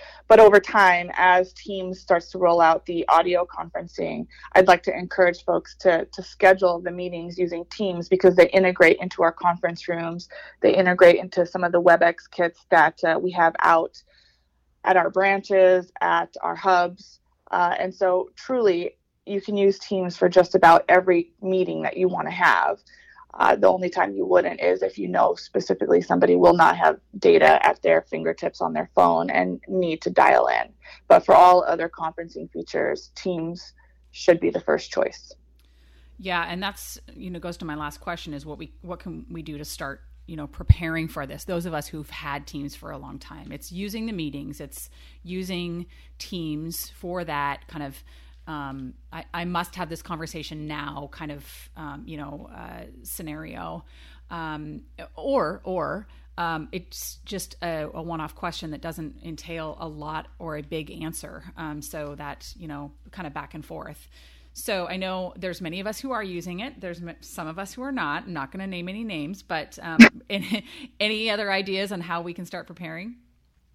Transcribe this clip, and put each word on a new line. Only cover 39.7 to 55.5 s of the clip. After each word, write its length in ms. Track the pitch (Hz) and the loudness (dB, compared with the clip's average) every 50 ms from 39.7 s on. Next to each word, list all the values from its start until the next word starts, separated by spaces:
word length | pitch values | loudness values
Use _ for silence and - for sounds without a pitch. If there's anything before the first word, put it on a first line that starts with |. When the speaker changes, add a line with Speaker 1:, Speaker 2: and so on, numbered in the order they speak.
| - - 156 139 135 - - - - - - | -14 -12 -12 -12 -12 -14 -18 -20 -20 -20 -20
Speaker 2:
you 100 | - 165 | -16 -14
know, 120 | 156 147 | -14 -14
preparing 600 | 143 - - 180 - - - 175 160 165 165 160 | -14 -14 -10 -4 -4 -4 -4 -4 -8 -6 -8 -8
for 180 | 156 - 160 139 | -10 -10 -12 -12
this? 180 | 135 143 139 - | -12 -14 -16 -12
Those 220 | - 180 170 170 | -10 -8 -8 -8
of 80 | 180 160 | -8 -8
us 140 | 147 147 | -10 -10
who've 220 | - - 156 143 - | -10 -14 -14 -14 -14
had 360 | - - 151 143 139 143 143 | -14 -14 -12 -12 -12 -12 -14
Teams 300 | - - 143 143 143 - | -14 -14 -12 -12 -12 -14
for 160 | - 170 160 | -16 -18 -18
a 60 | 143 | -16
long 220 | 139 139 135 - 143 | -16 -16 -18 -18 -20
time, 320 | - - - 156 - - | -20 -20 -20 -20 -18 -18
it's 200 | 147 143 - - | -18 -18 -18 -16
using 340 | 175 185 202 208 208 226 220 | -12 -12 -10 -10 -10 -10 -10
the 80 | 226 214 | -8 -8
meetings, 460 | 175 156 143 131 143 143 - 147 - | -8 -8 -8 -10 -12 -14 -14 -14 -16
it's 300 | 147 139 - - - - - - - - - - - | -16 -16 -16 -18 -20 -20 -20 -20 -20 -20 -20 -20 -16
using 640 | 170 185 185 185 180 185 175 175 175 170 175 175 - - - - - - | -12 -10 -10 -8 -8 -8 -8 -8 -8 -10 -10 -12 -14 -18 -20 -20 -20 -20
Teams 720 | - - - 196 175 160 156 151 151 160 165 170 - - - | -18 -16 -12 -10 -8 -8 -6 -8 -8 -8 -10 -10 -12 -14 -14
for 340 | - - - 175 180 180 170 | -16 -14 -12 -10 -8 -8 -8
that 440 | 156 147 143 143 143 139 - - | -6 -6 -4 -4 -4 -6 -8 -12
kind 160 | - - 151 143 | -16 -14 -12 -12
of, 200 | 139 139 - - - - - - - - - - | -12 -12 -16 -20 -20 -20 -20 -20 -20 -20 -20 -16
um, 480 | - 156 147 143 135 135 135 131 127 - - - - 165 | -14 -12 -10 -10 -10 -12 -12 -14 -14 -16 -18 -20 -20 -18
I, 120 | 165 - - - | -18 -16 -12 -10
I 120 | 175 175 | -8 -8
must 300 | 180 175 170 175 - - | -6 -4 -6 -6 -6 -8
have 140 | 180 175 156 | -10 -10 -10
this 120 | 165 160 | -10 -12
conversation 640 | - - 170 156 160 156 - 160 143 - 160 151 151 | -12 -12 -10 -10 -10 -10 -12 -12 -14 -14 -12 -12 -12
now 420 | 151 151 147 147 147 147 143 143 139 | -10 -10 -10 -10 -10 -12 -12 -14 -14
kind 200 | - - 160 151 | -14 -14 -14 -12
of, 140 | 143 143 - - - - - - - | -14 -14 -16 -20 -20 -20 -20 -20 -20
um, 260 | 170 156 147 143 147 - | -16 -16 -16 -14 -16 -16
you 120 | - 160 | -16 -14
know, 320 | 147 143 - 143 - - - | -14 -14 -14 -16 -16 -18 -20
uh, 340 | - - - - - - - - - - - | -20 -20 -18 -18 -18 -20 -20 -20 -20 -20 -18
scenario. 840 | - - - 165 156 151 156 - - - - 170 165 160 170 - - - - - - - - - - | -16 -16 -14 -12 -12 -12 -14 -14 -14 -14 -14 -12 -12 -12 -14 -16 -20 -20 -20 -20 -20 -20 -20 -20 -16
Um, 500 | 175 170 160 156 156 151 151 151 147 151 - - - - 170 - - | -14 -12 -10 -10 -10 -12 -12 -14 -16 -18 -18 -20 -20 -20 -20 -20 -16
or, 460 | 160 151 277 277 247 165 151 | -10 -6 -2 -2 0 -2 -2